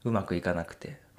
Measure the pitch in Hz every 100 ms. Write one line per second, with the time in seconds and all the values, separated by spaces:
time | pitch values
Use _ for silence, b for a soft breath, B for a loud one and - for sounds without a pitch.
0 | 120 110 92 87 90 87 82 - - 147
1 | -